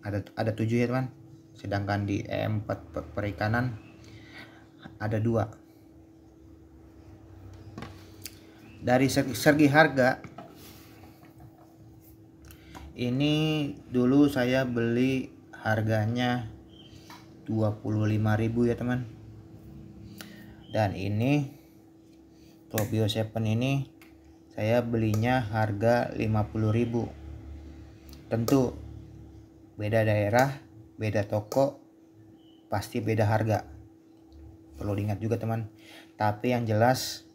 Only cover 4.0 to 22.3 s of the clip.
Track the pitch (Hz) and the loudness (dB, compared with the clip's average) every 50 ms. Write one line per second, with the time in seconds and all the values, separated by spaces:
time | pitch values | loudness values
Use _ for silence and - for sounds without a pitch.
4 | - - - - - - - - - - - - - - - - - - - - | -20 -20 -20 -20 -20 -20 -20 -20 -20 -20 -20 -20 -20 -20 -20 -20 -20 -20 -12 -6
5 | 107 107 110 107 110 117 113 113 110 110 - - - - - - - - - - | -4 -2 0 0 0 2 2 2 0 -2 -4 -16 -20 -20 -20 -20 -20 -20 -20 -20
6 | - - - - - - - - - - - - - - - - - - - - | -20 -20 -20 -20 -20 -20 -20 -20 -20 -20 -20 -20 -20 -20 -20 -20 -20 -20 -20 -20
7 | - - - - - - - - - - - - - - - - - - - - | -20 -20 -20 -20 -20 -20 -20 -20 -20 -20 -18 -18 -18 -16 -16 -14 -14 -14 -16 -18
8 | - - - - - - - - - - - - - - - - - 117 123 127 | -20 -20 -20 -16 -16 -16 -16 -18 -20 -20 -20 -20 -20 -20 -20 -8 0 2 4 4
9 | 135 131 - 143 131 135 123 113 - 156 147 147 151 143 135 151 160 151 135 135 | 4 4 2 0 0 0 -4 2 4 4 6 6 6 6 8 8 8 8 8 4
10 | 123 127 127 - - - - - - - - - - - - - - - - - | 2 2 2 0 -8 -18 -16 -16 -18 -18 -20 -20 -20 -20 -20 -20 -20 -20 -20 -20
11 | - - - - - - - - - - - - - - - - - - - - | -20 -20 -20 -20 -20 -20 -20 -20 -20 -20 -20 -20 -20 -20 -20 -20 -20 -20 -20 -20
12 | - - - - - - - - - - - - - - - - - - - - | -20 -20 -20 -20 -20 -20 -20 -20 -20 -20 -20 -20 -20 -20 -18 -18 -18 -16 -8 -4
13 | 123 120 123 131 143 151 151 151 156 156 156 156 147 139 - - - - 120 127 | -2 -2 0 0 2 2 2 2 2 0 0 0 -2 -4 -6 -10 -14 -4 0 2
14 | 123 123 135 143 147 143 143 135 123 123 127 131 135 123 120 120 117 117 117 120 | 4 6 6 6 6 6 4 2 0 2 2 2 2 0 0 0 0 2 2 2
15 | 127 131 135 131 131 - - - - - - - - 110 110 110 107 107 110 110 | 2 2 2 0 -4 -6 -12 -20 -20 -20 -20 -6 -2 0 0 2 2 2 2 2
16 | 107 110 117 123 123 123 123 123 120 113 - - - - - - - - - - | 2 0 0 0 0 0 0 -2 -4 -8 -12 -16 -20 -20 -20 -20 -20 -20 -20 -20
17 | - - - - - - - - - - 113 110 110 107 107 110 - 110 110 107 | -20 -20 -20 -20 -20 -20 -20 -20 -8 -4 0 0 0 0 0 -2 -4 -2 -2 0
18 | 107 107 107 107 107 107 107 107 113 113 117 120 120 120 117 - 120 123 123 123 | 2 2 2 2 2 2 2 2 2 0 2 2 2 2 2 0 -2 -2 -2 -2
19 | 123 110 - - - - - - - - - - - - - - - - - - | -4 -6 -12 -18 -20 -20 -20 -20 -20 -20 -20 -20 -20 -20 -18 -18 -18 -18 -18 -18
20 | - - - - - - - - - - - - - - 113 110 107 98 90 85 | -18 -18 -16 -18 -18 -18 -18 -20 -20 -20 -20 -20 -20 -4 0 0 0 0 0 -2
21 | 98 101 104 107 117 131 143 147 139 131 - - - - - - - - - - | -4 -2 -2 0 2 2 2 2 0 -2 -8 -18 -20 -20 -20 -20 -20 -20 -20 -20
22 | - - - - - - | -20 -20 -20 -20 -20 -20